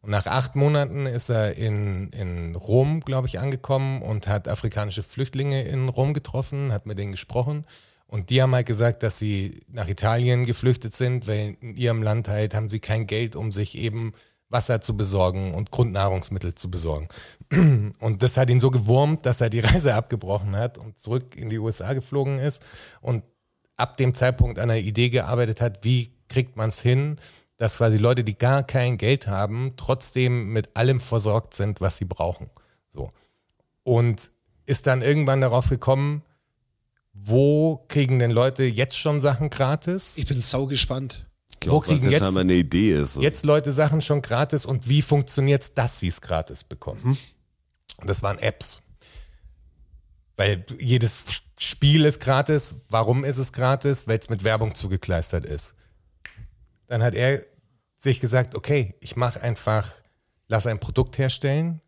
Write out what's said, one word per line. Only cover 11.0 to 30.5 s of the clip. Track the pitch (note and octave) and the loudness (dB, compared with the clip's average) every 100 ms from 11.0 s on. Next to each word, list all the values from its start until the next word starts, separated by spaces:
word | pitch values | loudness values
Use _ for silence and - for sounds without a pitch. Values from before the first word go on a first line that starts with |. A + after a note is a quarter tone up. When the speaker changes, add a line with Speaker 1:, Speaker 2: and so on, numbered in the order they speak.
| B2 B2 G#2+ | -2 -2 -4
Speaker 1:
weil | G#2+ G#2 - | -4 -4 -10
in | A#2+ A2+ | -16 -4
ihrem | A#2+ A2+ | -2 0
Land | A2 A2 G#2+ | 0 -2 -2
halt | G#2 G#2+ | -2 -2
haben | G#2+ G#2+ | -2 -4
sie | G#2+ | -6
kein | - A2 G#2+ | -2 -4 -2
Geld, | G#2+ A#2 D#2+ | -2 -4 -4
um | G#2+ | -4
sich | G2+ G#2 - | -4 -4 -4
eben | A2+ A2 A2+ - _ _ _ | -6 -4 -8 -10 _ _ _
Wasser | A#2+ - A2+ | -4 0 0
zu | - G#2+ | -2 -2
besorgen | G2+ G2 F#2 F#2 F#2+ | 0 2 2 0 -4
und | E2 F#2+ | -4 -6
Grundnahrungsmittel | - A#2+ G2 G2 F#2+ - G2 F2 | 0 0 2 0 -2 -4 -6 -6
zu | - F2+ | -6 -6
besorgen. | F2+ E2 D2 D#2 - - - - | -6 -4 -6 -8 -14 -20 -20 -2
<clears throat> | D3 E3 B2+ G#2 - | 4 6 6 0 -4
Und | A2 G2+ | -4 0
das | B2 - | 2 4
hat | B2+ | 4
ihn | B2 | 6
so | C3 | 4
gewurmt, | B2+ G#2 B2 D3 D#3 | 2 4 4 4 2
dass | B2 B2 | 0 0
er | A#2 | 0
die | A2+ | 0
Reise | A2 F3+ D3 | 4 4 4
abgebrochen | B2 A#2 A2 F#2+ G2+ G2 G2 | 2 0 -6 -2 -4 -2 -4
hat | A#2+ - | -4 -6
und | A2+ G#2 | -20 -16
zurück | G#2+ B2+ B2+ - | -6 -6 -6 -12
in | A2+ | -8
die | A2 | -4
U | A2 | -4
S | G#2+ | -4
A | F#2 | -4
geflogen | C3+ B2+ C#3 C3+ C3+ | -6 -4 -4 -2 -2
ist | C#3+ - - - - - | -4 -6 -12 -20 -20 -12
und | - A#2 - _ _ _ _ - | -4 -4 -4 _ _ _ _ -4
ab | B2 - | -4 0
dem | C3 | 0
Zeitpunkt | B2+ B2+ B2 A#2 A2 | 2 2 4 0 2
an | A#2 | 0
einer | A2+ | 0
Idee | G2 G#2+ B2 | 0 0 2
gearbeitet | B2 G2+ A#2+ A#2 G#2+ | 2 0 0 0 0
hat, | A#2+ G2 | -2 -2
wie | A#2 B2+ A#2 _ _ | 0 0 -2 _ _
kriegt | C3 B2+ - | -2 -2 -2
man's | A2 - | -2 2
hin, | - B2+ D3 D3+ - - _ _ | 2 2 0 -6 -12 -20 _ _
dass | A2+ - | -2 2
quasi | A#2 G#2+ | 4 4
Leute, | A2+ B2 | 4 2
die | A2 G2+ | 0 0
gar | A#2+ C#3 | 2 2
kein | C3 C#3 B2 A2+ | 2 0 0 0
Geld | G#2+ C#3 - | 0 0 0
haben, | G2 G2+ A2+ C3 B2+ | -2 -2 -2 -6 -6
trotzdem | - C3 - C3 B2+ A#2+ G#2 | -4 -2 0 0 0 0 -2